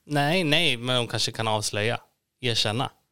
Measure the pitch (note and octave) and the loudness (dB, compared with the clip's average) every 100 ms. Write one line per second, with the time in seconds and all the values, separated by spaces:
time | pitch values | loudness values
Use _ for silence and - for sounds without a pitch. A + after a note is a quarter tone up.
0 | - D3 C#3+ F#3 D#3+ D3+ E3 A#2+ B2 B2+ | -4 0 2 2 2 4 4 0 0 0
1 | A#2 A2 - A2+ A2 G#2+ G2+ G#2+ G#2+ A#2+ | 0 -2 -4 -2 0 0 0 -2 0 -2
2 | - _ _ _ B2 A2 A2 A2 C3+ - | -8 _ _ _ -4 -2 -2 -2 -4 -8
3 | _ | _